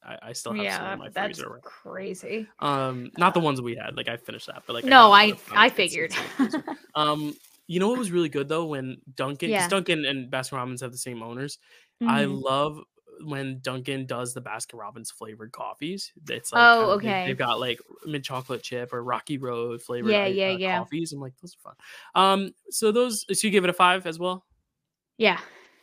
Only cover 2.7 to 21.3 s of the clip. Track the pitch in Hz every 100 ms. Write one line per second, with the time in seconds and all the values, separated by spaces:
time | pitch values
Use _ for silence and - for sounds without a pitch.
2.7 | 143 135 127 123 - 175 175 156 135 120
3.7 | 113 107 127 117 117 - 110 - - -
4.7 | 117 254 262 220 202 214 202 - 208 233
5.7 | - 175 170 160 - - - 247 311 -
6.7 | - - 151 151 151 151 147 - _ -
7.7 | 175 202 254 214 175 165 143 139 156 165
8.7 | 143 131 127 - 131 139 143 170 208 175
9.7 | 196 175 160 139 139 127 135 127 135 123
10.7 | 127 131 127 - 120 113 120 143 - _
11.7 | - _ - 233 226 202 - 135 135 147
12.7 | 151 - _ _ 147 156 139 135 131 131
13.7 | 127 127 135 131 120 123 120 120 110 -
14.7 | 117 104 117 110 - 113 107 110 - 113
15.7 | - 151 190 - - 151 175 - 240 233
16.7 | 233 214 202 220 196 180 131 127 110 127
17.7 | 120 - - - 147 131 131 127 123 -
18.7 | 123 123 123 120 123 - 143 131 120 120
19.7 | 120 - 123 208 208 196 190 190 185 185
20.7 | 180 175 165 165 143 135